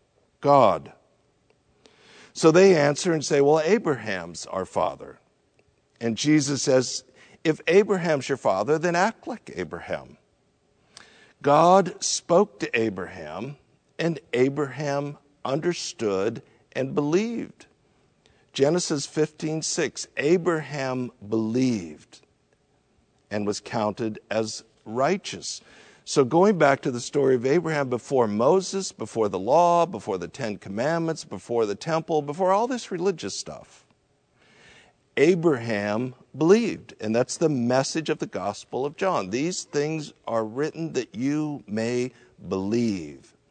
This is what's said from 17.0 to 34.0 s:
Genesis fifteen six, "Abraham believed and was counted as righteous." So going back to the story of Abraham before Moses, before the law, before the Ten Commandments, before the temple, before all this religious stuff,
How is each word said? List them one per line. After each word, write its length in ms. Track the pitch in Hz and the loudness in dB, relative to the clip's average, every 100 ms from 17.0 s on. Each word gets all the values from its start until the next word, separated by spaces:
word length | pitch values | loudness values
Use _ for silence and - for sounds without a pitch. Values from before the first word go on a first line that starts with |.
| 147 180 226 233 85 - - _ _ _ _ _ _ _ _ | 0 0 0 -6 -12 -16 -20 _ _ _ _ _ _ _ _
Genesis 540 | - 139 175 - 147 - | 0 2 2 0 -4 -2
fifteen 560 | 156 151 - 156 160 | -2 -2 -2 -6 -4
six, 460 | - - 135 - - - | -4 -2 -4 -4 -10 -2
"Abraham 960 | 143 185 175 160 135 143 135 127 123 - 101 | 2 2 2 -2 -2 -6 -4 -4 -6 -10 -4
believed 960 | 113 110 123 131 107 85 76 _ - _ _ _ _ _ _ _ _ _ _ - | -2 0 0 0 0 -6 -14 _ -20 _ _ _ _ _ _ _ _ _ _ -10
and 160 | 104 104 | -6 -4
was 140 | 101 | -4
counted 580 | - 120 107 98 113 107 - | -6 -4 -2 -2 -6 -8 -6
as 340 | 107 110 - - _ | -4 -4 -8 -16 _
righteous." 760 | 107 117 143 196 - 92 - - - - - _ - | -8 -2 -2 -2 -6 -12 -12 -14 -16 -20 -20 _ -4
So 180 | 151 | 0
going 340 | 123 165 202 175 | 2 4 4 6
back 240 | 143 135 | 4 4
to 80 | 147 | -2
the 100 | 120 | -6
story 340 | - 143 135 | -4 0 2
of 120 | 127 131 | 2 2
Abraham 420 | 165 160 151 131 | 0 0 -2 -2
before 380 | 123 - 135 110 | -4 0 2 2
Moses, 640 | 104 131 190 180 196 190 | 2 4 2 0 -6 -8
before 360 | - 113 117 104 | -10 -6 -2 0
the 100 | 92 | 0
law, 480 | 101 156 175 170 170 | 2 4 4 4 0
before 320 | 107 110 95 | -4 -6 -6
the 100 | 87 | -6
Ten 300 | - 113 101 | -8 -8 -8
Commandments, 640 | - 101 143 165 165 156 | -8 -4 -2 -2 -4 -6
before 420 | - 95 - 117 107 | -10 -12 -4 -2 0
the 80 | |
temple, 460 | 101 160 160 160 156 | -2 -4 -4 -2 -4
before 320 | 143 156 185 | -4 -2 0
all 140 | 196 247 | 2 0
this 240 | 247 - | -6 -8
religious 440 | 180 190 165 98 | -4 -4 -4 -6
stuff, 520 | - - 65 - _ _ _ | -10 -12 -14 -18 _ _ _